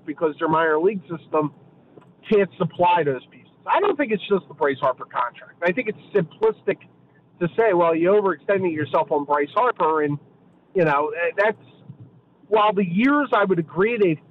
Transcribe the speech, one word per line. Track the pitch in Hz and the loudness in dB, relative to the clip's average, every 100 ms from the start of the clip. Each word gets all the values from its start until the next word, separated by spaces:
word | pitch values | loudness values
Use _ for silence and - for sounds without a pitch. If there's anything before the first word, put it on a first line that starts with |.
| - | -6
because | 143 160 143 | -4 -4 -2
their | 160 | -2
minor | 160 160 156 | 0 2 2
league | 190 196 | 0 -2
system | - 160 - 156 151 - - _ _ - - _ - | -8 -14 -6 -4 -4 -6 -20 _ _ -20 -20 _ -2
can't | 208 185 - | 0 0 -4
supply | 175 - 175 175 | -6 0 2 2
those | 143 127 - | 0 -4 -10
pieces. | - - _ 190 | -20 -20 _ -4
I | 277 | 0
don't | 403 - | 0 0
think | 247 | -2
it's | 214 - | -4 -2
just | 190 - | -4 -4
the | |
Bryce | - 143 135 | -4 -4 0
Harper | 135 123 131 | -2 -4 -8
contract. | 131 120 - - - | -8 -8 -10 -20 -6
I | 175 | -4
think | 180 214 | -4 -6
it's | - - 202 | -8 -4 -4
simplistic | 160 - 220 214 202 - - _ _ _ _ - | -4 -2 -2 0 -4 -6 -10 _ _ _ _ -6
to | 175 - | -4 0
say, | 226 | 2
"Well, | 175 170 | 4 2
you | 165 170 | 2 2
overextended | 208 190 160 - 196 180 | 4 2 -2 -2 0 -2
yourself | 151 147 175 151 | -4 -2 -2 0
on | 151 143 | -2 0
Bryce | 147 147 | -2 0
Harper," | 208 240 - 160 156 | 0 0 0 0 0
and, | 147 143 - _ _ _ _ | -2 -4 -10 _ _ _ _
you | 190 160 | 0 2
know, | 143 151 | 2 -2
eh, | 160 170 170 | -4 -4 0
that's, | 214 - - - - - - - _ _ - | -2 -2 -10 -20 -20 -20 -20 -20 _ _ -2
while | 214 208 | 2 2
the | 202 180 | 0 0
years, | 180 269 294 262 | 2 2 2 2
I | 220 | 0
would | 196 170 | 0 0
agree | 156 151 220 233 | -2 -2 0 2
they | 185 156 - | 0 0 -6